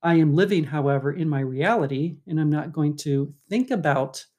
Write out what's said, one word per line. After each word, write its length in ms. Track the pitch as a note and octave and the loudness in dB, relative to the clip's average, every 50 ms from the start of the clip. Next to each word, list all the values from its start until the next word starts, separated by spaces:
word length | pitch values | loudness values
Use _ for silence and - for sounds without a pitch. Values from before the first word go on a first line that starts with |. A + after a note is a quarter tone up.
| - | 2
I 120 | E3+ E3+ | 4 4
am 200 | E3 D#3+ D3+ C#3+ | 6 6 6 6
living, 300 | D#3+ G3 G3 G3+ F3+ D#3 | 4 4 4 2 0 0
however, 480 | C3+ C#3+ D3+ C#3 C#3+ C#3 C#3 B2+ F#3 - | -2 -4 -2 0 0 0 0 0 -2 -4
in 160 | F#3 E3 D#3 | -2 -2 -2
my 120 | D3+ C#3 | -2 -2
reality, 760 | C3+ C3 B2+ C3 D3+ F#3+ A#3 A#3 D#3+ C#3 D3 C3 D3 F3 - - _ | -2 -4 -2 -2 0 0 2 0 0 -2 -2 -4 -4 -4 -6 -10 _
and 120 | - E3 D#3 | -6 -2 0
I'm 120 | D#3 D3+ | 0 2
not 220 | D3 D3+ D3 D#3 D3+ | 0 0 -2 -6 -4
going 240 | E3 D3+ D3 D3 D3 | -2 -2 -2 -2 -4
to 360 | - D3+ C#3 C#3 C#3 C#3 - _ _ _ | -4 -2 -2 -2 -2 -4 -8 _ _ _
think 220 | G3 A3+ B3+ B3+ | -2 -2 -2 0
about 540 | C#4 G#3 D#3 D#3 C#3 C3+ C3 C3+ - - - _ _ | -2 -2 0 0 0 0 -2 -4 -6 -14 -18 _ _